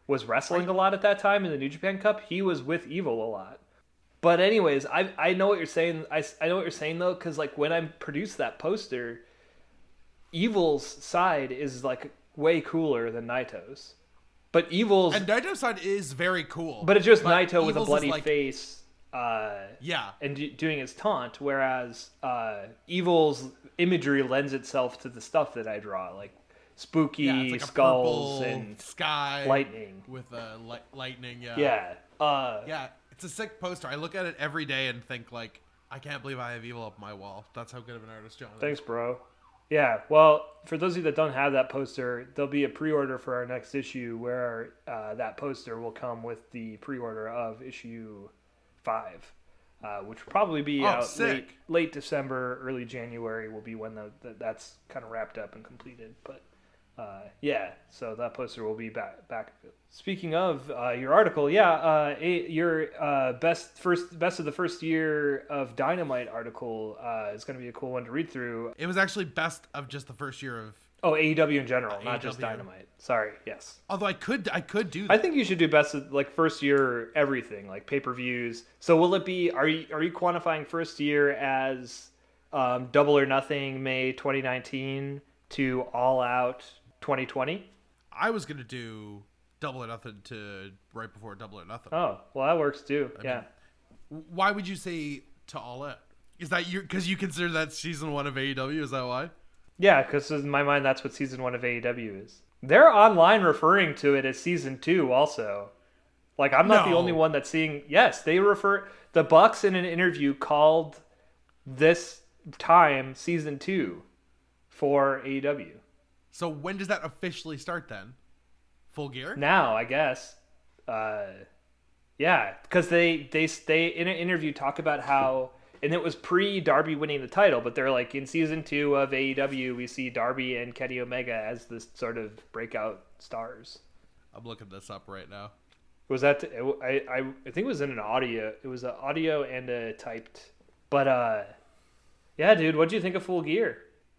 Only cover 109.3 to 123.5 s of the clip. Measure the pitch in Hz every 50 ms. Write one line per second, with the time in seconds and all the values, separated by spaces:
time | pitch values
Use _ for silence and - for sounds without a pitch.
109.3 | - 185 196 220 226 - - 196 185 185 180 180 170 170 185 180 170 143 143 139
110.3 | 139 139 - - 151 147 151 156 160 165 156 151 - - - _ _ _ _ _
111.3 | _ _ _ _ _ _ - 135 131 127 151 160 170 170 - - - - - _
112.3 | _ _ - 165 - - - - 165 175 170 151 139 135 131 131 135 - - -
113.3 | 170 165 151 151 143 139 - - 196 185 135 95 85 - - - _ _ _ _
114.3 | _ _ _ _ _ _ _ _ _ - - 139 143 139 135 139 135 131 - 135
115.3 | 135 135 135 143 143 139 92 - - - _ _ _ _ _ _ _ _ _ _
116.3 | - - 175 170 156 143 143 180 196 196 196 175 208 180 - 156 - - - 180
117.3 | - - - 165 151 135 - - 175 185 - - 117 98 95 113 127 _ _ _
118.3 | _ _ _ _ _ _ _ _ _ _ _ - - - 147 139 127 127 131 151
119.3 | - 147 147 147 180 196 156 120 110 110 117 117 127 147 156 135 127 - - -
120.3 | - _ _ _ _ _ _ _ _ _ _ - 117 110 110 110 107 104 101 98
121.3 | 95 95 98 - _ _ _ _ _ _ _ _ _ _ _ _ _ - 139 170
122.3 | 185 143 110 98 95 - - - - 180 170 175 170 170 170 170 165 151 143 131
123.3 | - 156 160 160